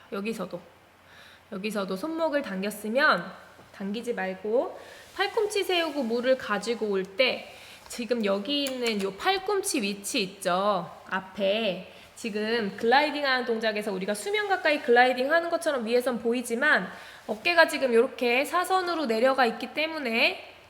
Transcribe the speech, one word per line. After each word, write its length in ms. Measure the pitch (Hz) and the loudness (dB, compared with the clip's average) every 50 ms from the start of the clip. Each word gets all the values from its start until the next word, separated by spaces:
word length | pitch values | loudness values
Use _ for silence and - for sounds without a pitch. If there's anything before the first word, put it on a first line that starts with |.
| - - | -16 -10
여기서도, 500 | 226 202 202 226 226 226 - - - 180 - - - - - - _ - - - - - - - - - - - | -8 -6 -6 -4 -4 -6 -6 -8 -8 -12 -14 -14 -20 -20 -20 -20 _ -20 -20 -20 -20 -20 -20 -20 -20 -20 -16 -12
여기서도 440 | 214 190 196 220 208 208 196 185 190 | -10 -6 -6 -4 -4 -4 -4 -4 -4
손목을 460 | 190 302 320 320 320 330 311 285 285 | -4 -4 -4 -2 -2 0 0 0 0
당겼으면 920 | - 202 190 185 196 208 208 - - 214 226 269 302 302 220 175 170 185 - - - - - - - - - | -2 -2 -4 -4 -4 -4 -6 -6 -6 0 2 4 4 4 4 2 0 -6 -12 -16 -20 -20 -20 -20 -20 -20 -12
당기지 400 | - 202 196 208 240 208 233 226 | -10 -6 -6 -6 -6 -4 -4 -4
말고 680 | 190 190 185 190 185 - 208 220 262 339 - - - - - - - - - - | -4 -4 -4 -6 -6 -4 0 0 0 0 0 -6 -12 -16 -18 -18 -20 -20 -12 -4
팔꿈치 480 | - 392 392 - 480 427 415 415 403 370 | -2 -2 0 0 0 0 0 0 -2 0
세우고 400 | - 370 339 330 320 285 294 254 | 2 2 2 2 0 0 -2 -2
물을 340 | 220 233 240 233 262 262 | 0 0 0 4 2 2
가지고 500 | 254 - - 208 196 196 226 240 220 220 208 | 2 2 -2 -2 -2 0 -2 -2 -2 0 0
올 140 | 196 190 185 | 0 0 -2
때 520 | 190 - - 262 240 - - - - - - - - - - - - | -2 0 0 2 2 2 -2 -8 -12 -18 -18 -20 -20 -20 -20 -16 -12
지금 320 | - - 240 214 247 233 214 | -8 -6 -2 -2 0 0 2
여기 400 | 196 196 202 208 277 294 285 277 | 2 0 0 0 -2 -2 0 0
있는 380 | 262 262 254 240 233 220 202 | -2 -2 -2 -2 -2 0 0
요 120 | 196 196 190 | -2 -4 -4
팔꿈치 640 | - - 359 392 381 381 415 415 381 381 - - 269 | -2 0 0 0 0 0 0 0 0 0 0 -2 0
위치 400 | 202 202 208 202 - - - 254 | 0 -2 -4 -4 -6 -4 -2 -2
있죠? 680 | 190 180 - - - 185 175 185 196 208 202 175 170 - - - - - | -2 -2 -4 -4 0 0 2 2 2 2 2 0 -2 -6 -12 -16 -10 -6
앞에 840 | 185 190 185 - - 214 196 190 202 226 226 196 175 - - - - - - - - | -6 -6 -6 -6 -6 -2 0 0 2 2 0 -2 -2 -4 -8 -14 -18 -20 -20 -20 -16
지금 600 | - - 226 202 214 214 220 233 240 214 196 190 | -10 -8 -6 -4 -2 -2 0 0 0 -2 -2 -4
글라이딩 480 | - 226 233 254 285 302 302 285 294 285 | 0 2 4 6 6 4 4 0 -2 0
하는 180 | 269 262 254 240 | 0 0 0 0
동작에서 480 | 240 226 220 233 220 208 208 208 220 | 0 -2 0 0 -2 -2 -2 -4 -4
우리가 220 | 196 185 190 196 208 | -4 -4 -2 -4 -4
수면 340 | 208 - 403 403 427 415 | -4 -2 -2 -2 0 0
가까이 340 | 392 381 381 - 311 302 294 | 0 0 2 2 2 0 2
글라이딩 480 | - - 240 240 247 254 262 247 254 277 | 4 6 6 8 8 6 4 0 0 2
하는 200 | 320 339 339 339 | 2 2 2 2
것처럼 360 | 349 339 - 320 285 254 220 | -2 0 0 0 -2 -2 0
위에선 340 | 220 240 247 247 269 240 214 | 2 2 2 2 2 -2 -2
보이지만 680 | - 233 240 254 240 - 233 233 285 302 277 208 185 185 - - - - - - - | 0 0 0 0 -2 -2 -2 2 4 4 4 4 2 -2 -10 -14 -18 -18 -18 -14 -8
어깨가 400 | - 214 208 - 349 349 339 320 | -8 -6 -2 0 4 6 6 6
지금 260 | 320 311 269 269 247 233 | 6 6 0 0 4 4
요렇게 520 | 226 254 262 - - 254 240 240 262 294 | 4 4 4 0 -2 0 2 2 2 0
사선으로 640 | 285 - 349 359 339 370 370 370 349 339 320 294 | 2 0 0 2 2 2 0 2 0 -2 -2 0
내려가 380 | 226 226 220 240 262 269 269 254 | 0 2 4 4 4 4 4 2
있기 280 | 226 226 - 254 226 - | 2 2 -4 -8 -8 -4
때문에 840 | 294 311 320 320 311 277 233 226 233 277 349 370 - - - - - - | -4 -4 -4 -4 -4 -4 -2 0 2 2 2 0 -2 -12 -18 -20 -20 -20